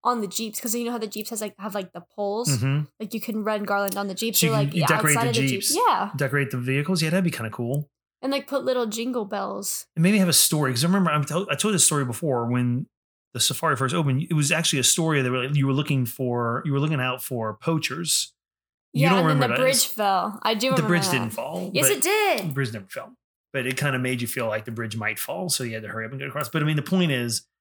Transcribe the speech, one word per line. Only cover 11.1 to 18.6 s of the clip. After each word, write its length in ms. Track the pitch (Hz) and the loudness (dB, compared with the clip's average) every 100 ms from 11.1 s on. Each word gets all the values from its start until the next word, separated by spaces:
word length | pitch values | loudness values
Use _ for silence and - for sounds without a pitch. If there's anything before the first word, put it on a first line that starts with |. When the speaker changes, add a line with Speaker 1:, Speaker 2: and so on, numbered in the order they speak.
Speaker 2:
I'm 140 | 151 | 2
tell-, 240 | 139 156 196 | 2 -2 -2
I 40 | |
told 180 | 143 208 | -2 0
this 100 | 190 - | 4 4
story 180 | 147 | 4
before 420 | 131 117 160 123 117 | 0 -2 0 0 0
when 400 | 123 123 123 - _ _ _ _ | 2 2 0 -4 _ _ _ _
the 80 | 117 | -2
safari 360 | - - 165 127 | -2 0 0 2
first 180 | 131 | 2
opened. 280 | 175 143 131 170 | 2 2 0 0
It 60 | |
was 180 | 156 143 | 2 2
actually 260 | 156 165 143 | 2 2 2
a 40 | |
story 380 | 123 - 160 147 | 2 2 2 2
that, 80 | 127 | 2
like, 240 | 127 127 147 | -2 0 2
you 100 | 135 | 2
were 60 | |
looking 320 | 135 143 135 | 2 0 0
for, 580 | 120 - 127 120 117 120 160 | 0 -2 -2 0 0 -2 -2
you 60 | |
were 60 | 139 | 0
looking 200 | 156 151 | 0 0
out 220 | 127 131 | -2 -4
for 320 | - 123 110 | -6 -4 -4
poachers. 800 | 104 - 160 - 156 170 - - _ _ _ | -4 -2 0 -2 -6 -2 -2 -2 _ _ _